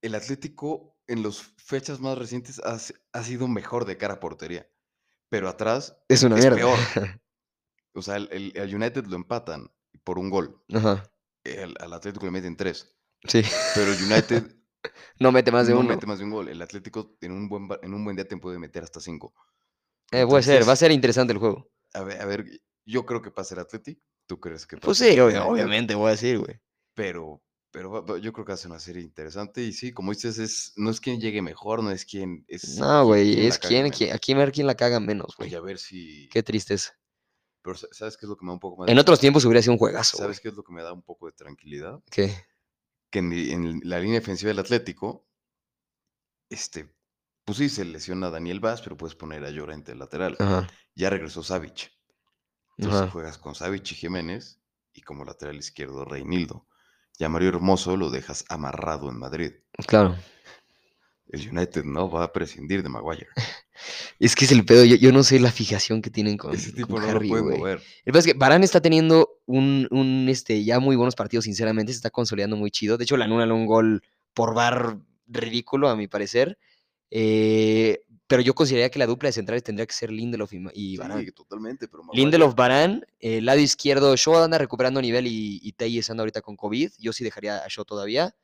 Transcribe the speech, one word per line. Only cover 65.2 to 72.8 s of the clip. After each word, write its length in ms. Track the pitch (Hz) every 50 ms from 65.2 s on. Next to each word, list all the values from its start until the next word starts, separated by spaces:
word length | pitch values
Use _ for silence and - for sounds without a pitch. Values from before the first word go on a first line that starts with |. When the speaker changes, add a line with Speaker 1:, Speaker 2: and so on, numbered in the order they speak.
| 139
Speaker 2:
sé 160 | 139 135 131
la 100 | 123 120
fijación 520 | 117 - 113 - 110 95 - - 113 110 107
que 80 | 117
tienen 260 | 107 - 107 107 104
con, 180 | 101 - 113 -
Speaker 1:
Ese 160 | 110 - - -
tipo 160 | - 120 - -
Speaker 2:
con 60 | 113
Speaker 1:
no 100 | 107 110
lo 60 | 107
Speaker 2:
Harry, 120 | 107 107 98
Speaker 1:
pueden 180 | 113 113 110
Speaker 2:
güey. 120 | 73 65 67
Speaker 1:
mover. 240 | 82 95 95 85 - - - _ _
Speaker 2:
El 80 | - 127
pedo 60 | 160
es 60 | 170
que 80 | 165 -
Varane 300 | 135 135 131 143 175 190
está 160 | 185 - 180
teniendo 600 | 156 170 160 160 160 160 160 160 160 - - _ _
un, 420 | - 123 131 135 139 139 139 131 -
un, 380 | - 131 135 131 131 131 131 127
este, 340 | 131 123 - - 117 107 104
ya 160 | 107 117 127
muy 160 | 131 135 135
buenos 220 | 123 120 127 123
partidos, 300 | - 110 104 - 117 110
sinceramente, 460 | 110 101 95 113 110 110 110 107 107 127
se 40 |
está 140 | 117 - 113
consolidando 440 | _ - 120 110 - 101 101 104 110
muy 140 | 104 104 104
chido. 260 | - -